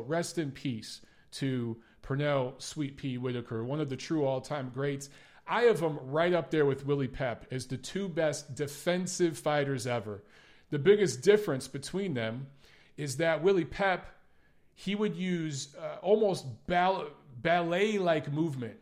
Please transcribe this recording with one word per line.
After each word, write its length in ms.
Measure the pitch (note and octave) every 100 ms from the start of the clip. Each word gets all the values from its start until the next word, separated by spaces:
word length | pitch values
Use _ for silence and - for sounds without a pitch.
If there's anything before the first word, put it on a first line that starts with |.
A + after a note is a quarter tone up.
| A#2
rest 320 | E3 E3+ -
in 140 | D3
peace 480 | - C#3 A2 - - - - -
to 460 | - C#3 B2+ A#2 A2+ - -
Pernell 520 | - C#3 D3 C#3 B2+ C#3+
Sweet 400 | - D#3 C#3 C#3
Pea 220 | C#3 B2
Whitaker, 440 | B2+ B2 A#2+ A2+
one 180 | A#2+ D3+
of 100 | C#3+
the 60 | C3
true 280 | - D#3+
all-time 460 | C#3 C3 - D3 B2+
greats. 380 | B2+ C#3+ C#3 - - - - -
I 160 | G#3
have 160 | A#3+ E3
him 180 | D#3+ C#3+
right 280 | C3 D3 F3
up 180 | F3 D3
there 140 | D#3+
with 220 | C#3+ C#3 C#3
Willie 200 | C#3+ C3
Pep 400 | - C3 A2 -
as 160 | C3 -
the 100 | C3
two 320 | - F#3+ G3
best 460 | D#3+ D#3 C#3 -
defensive 840 | B2+ C#3+ - F3 F3+ F3+ - F3 D3+
fighters 500 | D3+ D3 C#3 C3 A2
ever. 360 | A#2+ G#2+ G2 - - - - -
The 80 | D3
biggest 420 | D3+ G#3 E3+ B2
difference 480 | F#3 G#3 E3+ C3+ -
between 460 | C#3 - F3+ G3
them 320 | B2+ A2+ A#2+ C#3 - - - - -
is 220 | D3 B2+
that 240 | E3 D#3
Willie 240 | F3 G3 D#3
Pep, 400 | - G3 F3+ - - _ _ _ _ _
he 200 | - F#3
would 220 | G3+ G#3+ E3
use, 580 | F#3 F3 D#3 C#3 - -
uh, 180 | D#3 D3+
almost 460 | F3+ A3 G#3 E3 C3+ A2 -
ball-, 420 | F3 F3+ F#3+ D3+ C#3+ - B2
ballet-like 880 | E3 F3 E3+ F3 G#3+ G#3 F3 D#3 C#3+
movement, 440 | C#3+ E3 C3 A2+ G#2